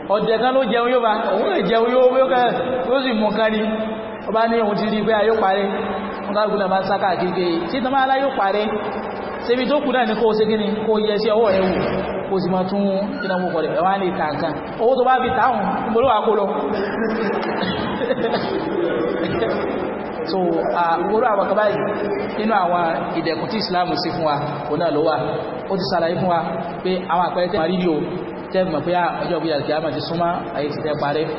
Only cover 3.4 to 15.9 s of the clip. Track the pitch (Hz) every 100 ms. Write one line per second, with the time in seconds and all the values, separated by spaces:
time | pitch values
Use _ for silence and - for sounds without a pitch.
3.4 | 220 214 214 214 - - - - - 220
4.4 | 226 233 208 196 208 214 208 214 214 220
5.4 | 190 196 196 151 - - - - - 202
6.4 | 208 202 185 190 190 196 202 175 180 175
7.4 | 180 165 - 262 247 269 262 269 277 -
8.4 | 196 202 214 214 - - - - - -
9.4 | - 247 254 285 285 247 220 214 226 214
10.4 | 214 214 202 208 220 214 214 208 226 214
11.4 | 226 190 185 165 - 185 - - - 190
12.4 | 180 185 185 202 202 190 202 - 190 185
13.4 | 180 160 156 147 180 196 185 - 156 143
14.4 | 165 147 - - 233 262 247 254 240 -
15.4 | 247 220 185 180 226